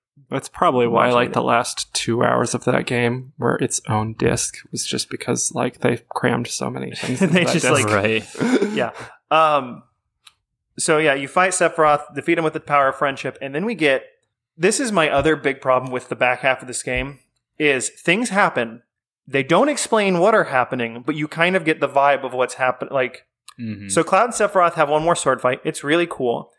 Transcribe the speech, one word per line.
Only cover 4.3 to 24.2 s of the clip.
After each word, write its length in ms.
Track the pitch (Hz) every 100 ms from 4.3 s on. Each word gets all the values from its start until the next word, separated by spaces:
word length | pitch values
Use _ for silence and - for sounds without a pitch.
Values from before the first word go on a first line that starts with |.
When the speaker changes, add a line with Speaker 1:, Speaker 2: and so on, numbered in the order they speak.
| - - - -
Speaker 1:
was 160 | - -
just 240 | 127 -
because, 400 | - - 120 -
like, 280 | - 127 -
they 180 | 127 120 -
crammed 360 | - 123 123 120
so 240 | - 127
many 220 | 131 131
Speaker 2:
<laughs> 20 |
Speaker 1:
things 260 | 123 - 127
into 140 | 190
Speaker 2:
They 100 | 180
Speaker 1:
that 80 | 143
Speaker 2:
just, 140 | 170 127
Speaker 1:
disc. 180 | 151
Speaker 2:
like, 20 | 110
Speaker 3:
Right. 800 | 104 107 110 - - 240 254 202
Speaker 2:
<laughs> 0 |
yeah. 200 | 214 117 - - - -
Um, 500 | 156 156 147 123 113 - _ _ _ - _ _ _ _ -
so, 200 | - 156
yeah, 160 | 156
you 120 | 139 135
fight 240 | 180 185
Sephiroth, 600 | 180 170 165 151 147 -
defeat 240 | 139 165 170
him 60 |
with 80 | 156
the 80 | 151
power 280 | - 143 135
of 80 | -
friendship, 400 | 143 135 139 -
and 100 | 139
then 100 | 143
we 100 | 214
get, 300 | 160 151 131 - _ _ _ _ -
this 220 | 170 220
is 140 | 254
my 180 | 196 151
other 240 | 139 151
big 260 | 151 139 135
problem 300 | 135 127 131
with 180 | 123 -
the 80 | 113
back 240 | 127 123
half 220 | 139 127
of 60 | 123
this 140 | 117
game, 340 | - 127 135 143 _ _ _ -
is 300 | 151 131 -
things 380 | - - 190 240
happen. 540 | 190 180 127 117 117 _ _ _ _ -
They 160 | 139
don't 260 | 131 170 285
explain 520 | 277 - 220 196 180
what 140 | 202
are 100 | 220
happening, 580 | 160 131 120 131 117 117
but 120 | 123 151
you 100 | 151
kind 300 | 165 170 185
of 80 |
get 160 | 156 151
the 80 | 139
vibe 360 | 143 139 135
of 80 | 131
what's 220 | 127 123
happen-, 340 | - 131 - 120
like, 320 | 135 127 - _ _ - -
Speaker 3:
Mm-hmm. 280 | 113 101 101
Speaker 2:
so 160 | 165
Cloud 220 | 160 190